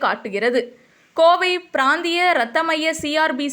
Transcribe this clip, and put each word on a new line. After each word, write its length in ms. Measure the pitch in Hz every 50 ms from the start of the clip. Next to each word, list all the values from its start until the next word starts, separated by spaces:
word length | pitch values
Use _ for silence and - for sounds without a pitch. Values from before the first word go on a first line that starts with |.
| -
காட்டுகிறது. 560 | 202 214 214 - 214 190 202 214 247 240 254 240 - - - _ _ _ _ _ _ - 320
கோவை 340 | 320 339 359 359 370 359 359 349 359 - -
பிராந்திய 540 | 277 262 269 302 339 339 339 339 349 359 359 330
இரத்த 260 | 262 240 233 233 330 330 330
மைய 240 | 320 311 311 320 320 320
சி 100 | - 294 302 311 311
ஆர் 140 | 320 277 254
பி 80 | 285 285